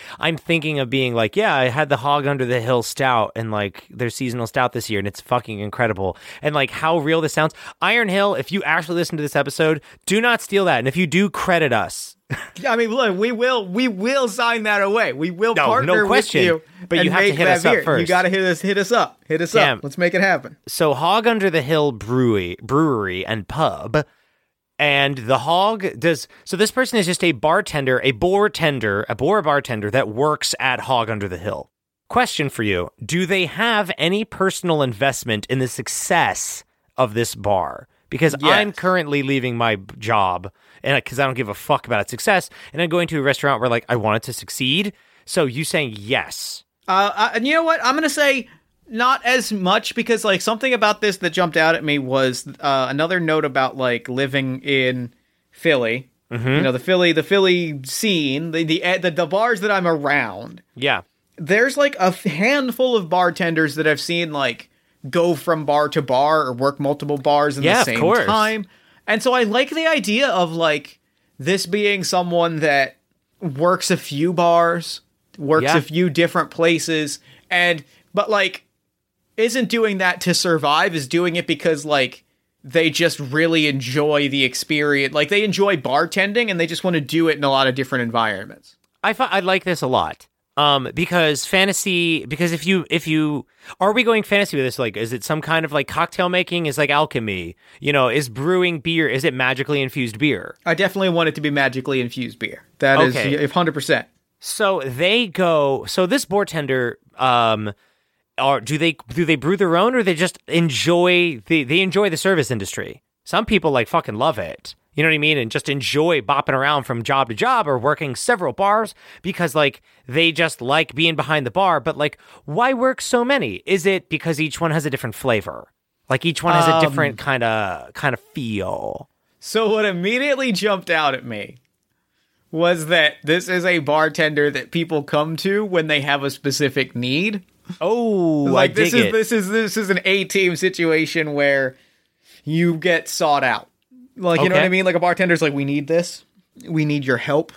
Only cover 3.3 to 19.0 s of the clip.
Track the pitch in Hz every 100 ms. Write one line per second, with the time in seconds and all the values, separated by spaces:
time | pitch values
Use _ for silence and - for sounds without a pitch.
3.3 | - 113 107 101 - - 117 120 - 127
4.3 | 120 117 139 123 120 - 104 98 - -
5.3 | 123 - 104 104 - 117 95 95 - -
6.3 | - 151 151 135 - 160 165 147 165 156
7.3 | - 156 - - - 180 233 214 190 202
8.3 | 139 - 190 147 160 160 170 160 160 147
9.3 | 147 143 - 160 156 - - - 202 240
10.3 | 233 - 196 180 131 127 170 175 165 202
11.3 | - - 170 151 113 95 - - - -
12.3 | - - - 262 233 233 240 233 185 226
13.3 | 226 247 254 190 190 254 190 226 269 247
14.3 | 214 233 233 214 202 196 220 190 127 170
15.3 | 170 220 196 147 233 156 214 202 247 -
16.3 | 147 175 160 - - - 175 180 175 202
17.3 | 151 175 180 165 156 147 139 165 180 180
18.3 | 190 185 170 190 196 190 233